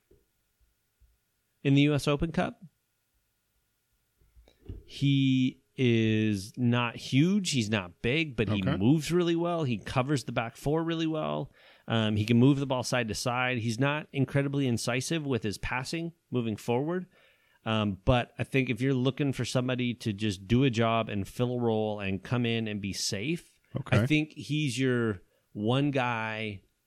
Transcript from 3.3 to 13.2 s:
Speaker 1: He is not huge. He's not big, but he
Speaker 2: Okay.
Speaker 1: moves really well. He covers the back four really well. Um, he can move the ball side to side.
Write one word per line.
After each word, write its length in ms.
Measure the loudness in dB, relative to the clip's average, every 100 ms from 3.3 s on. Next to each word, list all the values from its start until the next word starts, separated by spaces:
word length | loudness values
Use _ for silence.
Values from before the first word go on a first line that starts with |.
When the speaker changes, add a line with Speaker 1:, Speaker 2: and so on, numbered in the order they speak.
| _ _ _ _ _ _ _ _ _ _ -20 -20 _ -16 -14 -14
Speaker 1:
He 760 | -2 2 4 4 2 0 -2 _ -2
is 800 | 2 4 4 2 2 0 -4 -2
not 380 | 0 2 -2 -6
huge. 560 | 0 4 4 2 0
He's 180 | 0 0
not 320 | -2 -4 -6
big, 340 | -2 -2 -2 -2
but 140 | 0
he 120 | 0
Speaker 2:
Okay. 160 | 0 2
Speaker 1:
moves 340 | 4 4 2
really 240 | 0 2 0
well. 280 | -2 -2
He 140 | -2 -4
covers 460 | -2 -2 0 0
the 80 | -2
back 260 | -4 -4 -6
four 260 | -2 0
really 240 | 0 -2 -2
well. 440 | -2 -4 -4 -6 -12 -20 -20 -4
Um, 280 | 0 2 2
he 100 | 4
can 120 | 6
move 220 | 6 6
the 60 | 0
ball 180 | -4
side 240 | -2 -2 -2
to 40 |
side. 460 | -4